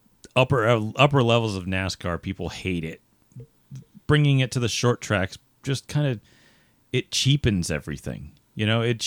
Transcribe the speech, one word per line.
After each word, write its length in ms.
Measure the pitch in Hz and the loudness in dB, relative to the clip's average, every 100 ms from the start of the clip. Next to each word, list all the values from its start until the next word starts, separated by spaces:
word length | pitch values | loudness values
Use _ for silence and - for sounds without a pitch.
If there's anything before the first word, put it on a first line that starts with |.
| _ _ - 123 | _ _ -4 0
upper, 320 | 127 135 110 | 2 2 2
uh, 240 | 117 107 - | 2 0 2
upper 260 | 143 139 | 4 4
levels 320 | 117 117 113 95 | 4 4 2 -4
of 100 | 90 | -4
nascar, 560 | 92 95 - 87 82 | -4 -4 -6 -6 -6
people 280 | - 92 85 | -6 -8 -8
hate 340 | - 92 87 | -6 -6 -4
it. 180 | 80 82 _ _ _ 127 - _ _ 135 - - - | -6 -12 _ _ _ -20 -20 _ _ -20 -20 -10 2
Bringing 320 | 151 147 135 | 4 4 2
it 120 | 127 | 2
to 80 | 131 | 0
the 80 | 117 | -2
short 320 | - 123 120 | 0 0 0
tracks 360 | - 104 95 - _ _ | 0 0 -2 -6 _ _
just 240 | 131 135 - | -6 -6 -2
kinda, 320 | 147 143 110 _ _ _ _ _ _ - | -2 0 -2 _ _ _ _ _ _ -4
it 200 | 127 - | -4 -2
cheapens 580 | - 131 143 123 98 82 | 0 2 2 2 0 -2
everything. 640 | 76 - 71 - 57 76 - _ - | -4 -6 -10 -10 -12 -14 -20 _ -4
You 100 | 107 | 0
know, 160 | 113 | 0
it 160 | 117 113 | 0 -2